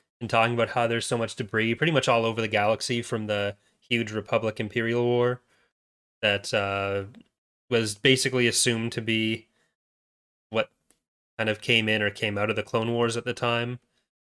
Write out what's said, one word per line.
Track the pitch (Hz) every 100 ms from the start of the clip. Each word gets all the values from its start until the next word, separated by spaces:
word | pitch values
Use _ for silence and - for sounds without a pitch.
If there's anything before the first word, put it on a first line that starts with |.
| _ -
and | 113
talking | 117 113
about | 120 113
how | - 117
there's | 117 -
so | 120
much | 113
debris | - 120 110 113
pretty | - 160
much | 147 127
all | 117
over | 113 113
the | 110
galaxy | 104 104 110 - 120
from | 113 117 107
the | 104 101 101 _ _
huge | - 117 110
Republic | 107 - 113 110 -
Imperial | 110 120 113 120
War | 120 120 123 127 _ _ _ _ _ _ _ -
that, | 107 101 -
uh, | 110 98 98 98 98 98 127 - _ _ _ -
was | 117 110 104
basically | 139 127 135 127 120
assumed | - 127 113 117
to | 117
be | 113 110 110 110 - _ _ _ _ _ _ _ _ _ _
what | 110 110 _ _ _ _ _ _ -
kind | 110
of | 107
came | - 117 110
in | 110
or | 104
came | 101 110 101
out | 104
of | 107
the |
Clone | - 117 113
Wars | 117 117 117
at |
the | 123
time? | 117 120 120 120 123 _ _ _ _